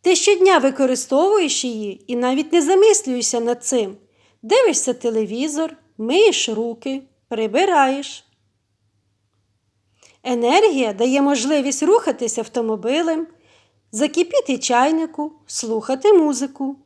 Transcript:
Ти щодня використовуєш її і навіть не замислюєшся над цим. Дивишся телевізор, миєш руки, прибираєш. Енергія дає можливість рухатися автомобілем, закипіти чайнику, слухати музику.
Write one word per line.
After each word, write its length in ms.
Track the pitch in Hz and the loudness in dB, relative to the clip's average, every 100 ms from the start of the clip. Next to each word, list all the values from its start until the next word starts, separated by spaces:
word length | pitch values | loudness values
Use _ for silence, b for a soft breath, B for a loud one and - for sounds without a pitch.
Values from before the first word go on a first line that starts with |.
| - | 2
Ти 100 | 339 | 2
щодня 420 | - 392 370 349 | 2 4 6 4
використовуєш 1080 | 262 269 269 254 - 269 370 427 311 - 254 | 2 0 -2 -2 -2 0 2 2 0 -2 -6
її 380 | 220 208 190 - | -6 -10 -12 -8
і 80 | 247 | -4
навіть 380 | 247 269 311 | -2 -2 0
не 80 | 349 | 0
замислюєшся 760 | 294 381 440 415 - 247 226 240 | 2 4 4 4 -2 -4 -2 -2
над 240 | 233 240 | -2 -4
цим. 340 | - 254 202 202 _ _ _ _ | -2 -2 -2 -8 _ _ _ _
Дивишся 520 | 220 453 480 - - | 0 2 2 0 -4
телевізор, 800 | 247 240 220 208 226 302 294 320 320 _ _ | -4 -2 -2 -4 -4 -6 -4 -6 -8 _ _
миєш 520 | 220 320 427 - - | -2 4 4 2 -4
руки, 520 | 214 233 226 277 269 269 _ _ | -4 -6 -8 -8 -10 -12 _ _
прибираєш. 960 | 226 220 226 392 339 262 277 285 - _ _ _ _ _ _ _ _ _ _ _ _ _ _ _ _ _ b b b | -4 -2 0 2 4 2 0 -8 -16 _ _ _ _ _ _ _ _ _ _ _ _ _ _ _ _ _ b b b
Енергія 680 | 254 240 233 330 427 277 233 | -6 -2 2 4 4 2 -2
дає 280 | 196 240 277 | 0 0 2
можливість 600 | 277 277 240 302 269 277 | 2 0 0 0 0 -2
рухатися 580 | 311 453 403 254 233 - | 2 2 2 -4 -4 -6
автомобілем, 840 | 220 - 226 214 220 285 330 320 330 b b b b b _ | -6 -4 -4 -4 -2 -2 -2 -4 -6 b b b b b _
закипіти 680 | 214 294 311 339 571 466 247 | -4 -4 -2 0 -2 -2 -4
чайнику, 760 | - 240 269 320 320 320 302 - _ | 0 0 2 0 -4 -6 -10 -10 _
слухати 680 | - 226 220 214 190 403 | -10 -6 -6 -4 0 4
музику. 640 | 403 302 254 269 - 269 277 | 4 4 -2 -6 -6 -10 -10